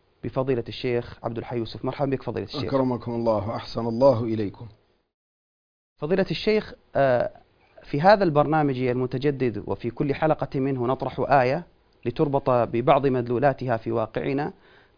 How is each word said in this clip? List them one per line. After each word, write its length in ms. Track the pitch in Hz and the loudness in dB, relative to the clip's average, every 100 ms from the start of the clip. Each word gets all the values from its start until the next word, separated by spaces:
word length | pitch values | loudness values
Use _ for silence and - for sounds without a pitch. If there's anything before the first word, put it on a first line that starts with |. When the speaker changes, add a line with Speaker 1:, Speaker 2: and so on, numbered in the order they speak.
| _ _ | _ _
Speaker 1:
بفضيلة 400 | 123 131 131 123 110 | -8 -4 0 -2 -4
الشيخ 500 | 107 127 120 117 - | -6 -2 -2 -4 -10
عبد 160 | 120 113 | -8 -8
الحي 200 | - 120 | -6 -6
يوسف. 260 | 113 - | -6 -6
مرحبا 260 | 131 131 139 | -8 -4 -2
بك 120 | 131 | -2
فضيلة 240 | - 107 98 | -4 -6 -6
الشيخ. 280 | - - | -6 -2
Speaker 2:
أكرمكم 380 | 135 131 120 120 | 0 0 -2 -4
الله، 440 | 117 117 110 101 117 | -2 0 0 0 -6
أحسن 300 | - 113 117 | -8 -6 -4
الله 380 | 113 139 117 | 4 6 6
إليكم. 420 | 117 110 101 - 117 - _ _ _ _ _ _ _ _ _ _ _ _ | 2 -2 -4 -6 -16 -20 _ _ _ _ _ _ _ _ _ _ _ _
Speaker 1:
فضيلة 260 | 151 190 185 | -2 0 0
الشيخ، 440 | 165 - 214 - - _ - | -2 0 0 -2 -12 _ 0
آه، 340 | 139 120 - - _ _ _ - | 2 4 0 -6 _ _ _ -20
في 180 | - 143 | -6 2
هذا 240 | 180 214 | 6 6
البرنامج 540 | 185 147 143 156 147 127 | 6 4 4 2 2 0
المتجدد 840 | 127 123 127 131 143 135 127 101 87 | 0 0 -2 0 -2 0 -2 -2 -6
وفي 240 | 98 120 | -6 -6
كل 240 | - 156 | -4 -2
حلقة 460 | 131 160 147 139 143 | 0 2 0 -2 -2
منه 260 | 135 131 120 | -2 0 -2
نطرح 380 | 131 131 - - | -2 -4 -4 2
آية 380 | 139 127 151 175 _ _ _ 117 | 4 4 0 -4 _ _ _ -8
لتربط 440 | - 156 135 135 | -2 0 0 2
ببعض 560 | 123 110 113 131 143 135 | 2 2 0 4 4 4
مدلولاتها 720 | 127 120 120 139 131 127 113 | 0 0 2 2 0 -2 -2
في 160 | 117 | -2
واقعنا. 600 | 113 110 - 143 139 160 - _ - _ | -4 -4 -4 -4 -4 -4 -10 _ -20 _